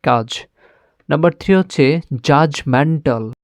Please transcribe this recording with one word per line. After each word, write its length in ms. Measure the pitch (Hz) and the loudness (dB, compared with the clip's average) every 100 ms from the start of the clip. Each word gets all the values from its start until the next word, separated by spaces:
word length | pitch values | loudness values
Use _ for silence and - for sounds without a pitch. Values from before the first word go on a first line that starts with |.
কাজ। 420 | - 120 113 - - _ _ _ _ _ - | 0 -2 -2 -12 -16 _ _ _ _ _ -4
নাম্বার 220 | 147 170 170 | 0 0 0
থ্রি 160 | - 190 | 0 0
হচ্ছে 460 | 190 - 135 160 - 127 | 0 0 0 0 -4 -8
জাজমেন্টাল। 1080 | - 143 160 143 143 127 151 160 147 117 110 - | 0 2 2 -2 -2 0 2 0 -2 -4 -6 -12